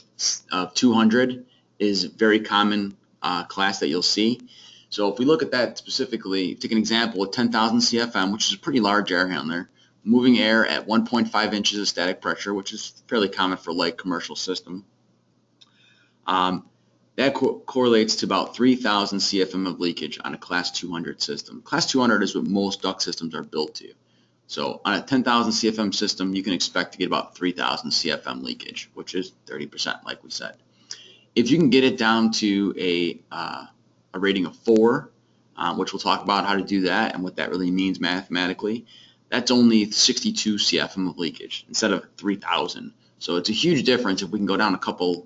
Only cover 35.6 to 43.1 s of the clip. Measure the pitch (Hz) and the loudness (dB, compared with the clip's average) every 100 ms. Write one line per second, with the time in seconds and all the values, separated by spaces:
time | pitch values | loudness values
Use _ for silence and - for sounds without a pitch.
35.6 | 85 85 117 95 98 95 95 101 95 98 | -4 -2 -4 -2 0 0 2 2 2 0
36.6 | 92 98 90 98 110 87 90 82 76 90 | 2 2 2 2 0 -2 -6 -4 -4 -2
37.6 | 90 92 95 85 87 90 - 87 90 92 | 0 0 0 0 -2 -2 -2 -2 -2 -2
38.6 | 104 120 - - - _ - 123 120 123 | -4 -6 -10 -20 -20 _ -4 -2 2 6
39.6 | 117 110 104 - - 117 110 110 107 104 | 6 6 4 2 2 2 -2 -2 -2 0
40.6 | - 85 73 95 90 85 82 - - - | 0 0 -2 -2 -4 -4 -6 -6 -14 -14
41.6 | - - 107 92 - - 95 101 85 82 | -6 -2 0 0 -4 -6 -4 -4 -2 -2
42.6 | 73 - - _ _ | -2 -8 -14 _ _